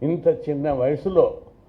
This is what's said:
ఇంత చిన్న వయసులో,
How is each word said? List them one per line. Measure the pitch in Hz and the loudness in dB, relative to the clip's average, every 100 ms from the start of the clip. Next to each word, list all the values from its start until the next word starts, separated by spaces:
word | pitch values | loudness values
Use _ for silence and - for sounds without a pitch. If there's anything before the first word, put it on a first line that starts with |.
ఇంత | 143 170 165 | -4 0 0
చిన్న | 156 - 143 151 | 0 -2 -4 -2
వయసులో, | 135 127 147 190 180 - - - - | 0 0 0 0 2 2 0 -14 -20